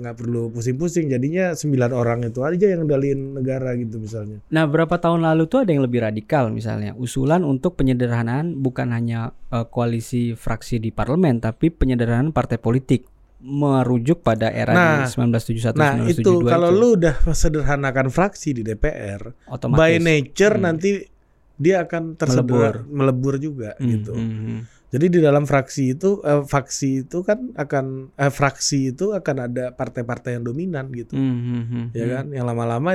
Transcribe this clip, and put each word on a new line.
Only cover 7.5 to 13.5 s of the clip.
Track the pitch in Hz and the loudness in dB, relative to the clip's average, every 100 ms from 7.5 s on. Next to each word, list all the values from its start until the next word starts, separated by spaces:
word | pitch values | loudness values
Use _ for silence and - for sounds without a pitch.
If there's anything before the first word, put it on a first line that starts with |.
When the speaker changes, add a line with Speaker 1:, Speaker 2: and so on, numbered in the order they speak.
| 131 - - | 0 -2 0
Speaker 2:
penyederhanaan | 135 127 123 117 117 127 170 139 | 0 2 0 0 0 -2 -2 -2
bukan | 131 131 127 | -4 -2 -4
hanya, | 117 117 117 113 - - | -2 -2 -4 -6 -10 -6
eh, | 120 | -6
koalisi | 117 - 120 117 117 123 120 | -4 -4 -2 -2 -4 -2 -2
fraksi | 113 - 117 - 120 | -4 -6 -6 -4 -4
di | 110 | -4
parlemen, | - 104 156 175 120 | -4 -2 2 2 2
tapi | 113 117 165 | 0 0 -2
penyederhanaan | - 131 123 117 117 147 | 2 0 2 2 2 0
partai | 151 123 117 | 0 -2 -2
politik. | 117 127 - 123 - _ _ - | 0 0 2 -2 -2 _ _ -20
Merujuk | 127 | -8